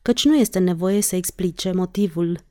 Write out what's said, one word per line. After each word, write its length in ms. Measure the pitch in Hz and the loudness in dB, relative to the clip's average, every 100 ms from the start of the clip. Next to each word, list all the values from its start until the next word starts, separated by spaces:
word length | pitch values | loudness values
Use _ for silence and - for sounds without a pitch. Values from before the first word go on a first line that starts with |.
căci 220 | - 240 | -2 2
nu 120 | 285 302 | 4 4
este 220 | 214 190 | 2 2
nevoie 420 | 180 165 185 202 | 0 0 0 0
să 160 | 202 185 | 0 -2
explice 560 | 175 - 180 165 185 | -6 -4 -4 -4 -4
motivul 680 | 180 180 202 202 160 170 175 - | -2 -2 0 -2 0 -2 -4 -8